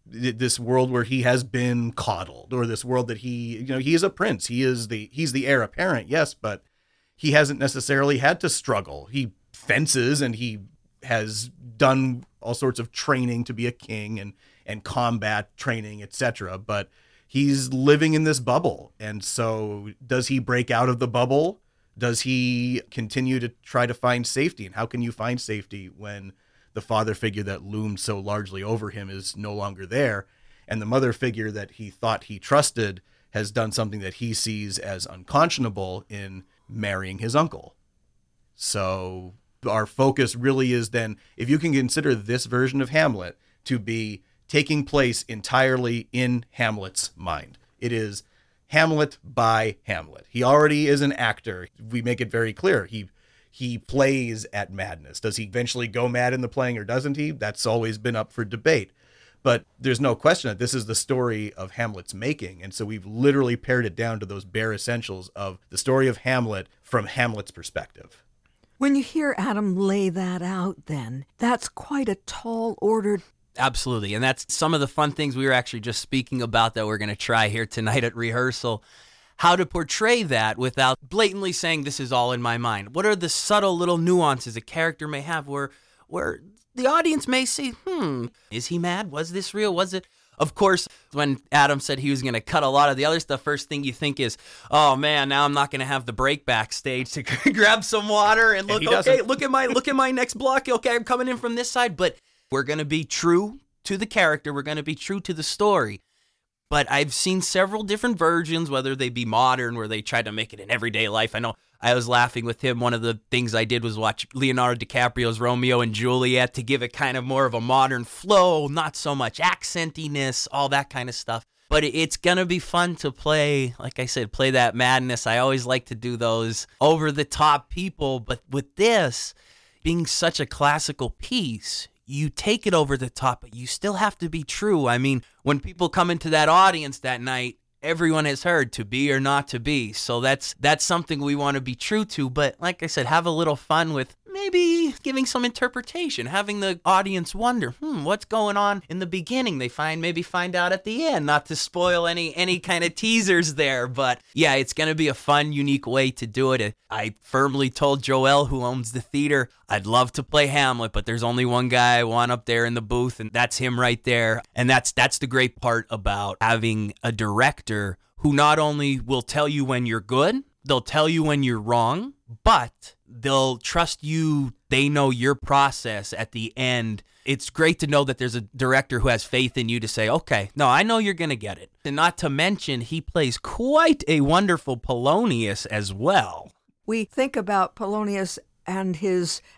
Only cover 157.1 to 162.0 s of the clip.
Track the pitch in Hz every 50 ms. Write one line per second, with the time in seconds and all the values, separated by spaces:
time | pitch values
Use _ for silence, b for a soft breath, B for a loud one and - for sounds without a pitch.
157.1 | 107 _ _ - - 131 135 139 131 139 139 131 127 - 151 143 143 139 123 -
158.1 | 135 131 131 135 139 143 143 127 139 131 123 123 127 131 120 113 113 127 113 -
159.1 | - 143 147 147 147 139 127 b b b b - - 104 95 101 117 123 127 120
160.1 | - - 131 - - 151 147 139 127 143 139 131 127 120 117 110 - - 104 -
161.1 | 113 117 117 120 120 123 127 123 120 123 123 123 127 123 120 123 123 120